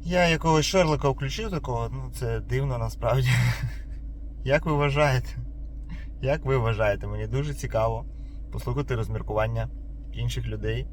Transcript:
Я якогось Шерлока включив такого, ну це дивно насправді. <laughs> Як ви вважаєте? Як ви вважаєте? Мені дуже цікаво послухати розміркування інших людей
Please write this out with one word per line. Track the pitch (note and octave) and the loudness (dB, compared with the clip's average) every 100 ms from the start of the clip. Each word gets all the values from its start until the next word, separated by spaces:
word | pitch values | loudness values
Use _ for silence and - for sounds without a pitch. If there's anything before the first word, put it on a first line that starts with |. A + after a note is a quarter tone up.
Я | E3 F3+ F3 | 2 4 6
якогось | D#3+ D#3+ D#3 D3 | 4 6 4 6
Шерлока | F#3+ E3 D3 C#3+ | 4 4 4 2
включив | C3+ C3+ - A3 | 0 -2 -4 -4
такого, | F3 C#3 A#2 A#2 | -4 -2 -2 -2
ну | B2+ C3 | -4 -8
це | A#2 B2 A2+ | -4 -2 -2
дивно | G#2 B2+ C#3 B2 | 0 0 0 -2
насправді. | A2+ - A#2 B2 B2+ | -4 -2 2 4 4
<laughs> | A#2+ A#2+ A2+ - - - - - - - - | 4 4 2 -2 -6 -8 -8 -8 -10 -10 -6
Як | C3 D3 D#3+ | 2 2 4
ви | |
вважаєте? | D3 C#3+ C#3 D3 B2+ - - - - - - - - - - | 2 4 4 4 4 0 -6 -8 -8 -10 -10 -10 -10 -10 -4
Як | B2+ D3+ C3 | 0 0 2
ви | C3+ | 2
вважаєте? | A2+ A2 G#2+ G2+ G#2 | 2 2 2 2 -2
Мені | G#2+ A2 | -6 -2
дуже | B2 D3 | -2 -2
цікаво | C#3 A#2 A2 A2+ A2+ - - - - - | -4 -2 2 2 0 -6 -10 -10 -10 -8
послухати | - - A#2+ C#3 A#2+ | -6 -2 -2 0 -2
розміркування | G#2+ G#2+ - G#2+ A2 A2+ A2+ - - - - | -2 -4 -2 0 2 0 -4 -6 -10 -10 -10
інших | - A#2 B2+ A2+ | -4 -2 -2 -4
людей | G#2+ G#2+ A2+ C3+ | -4 -2 -2 -4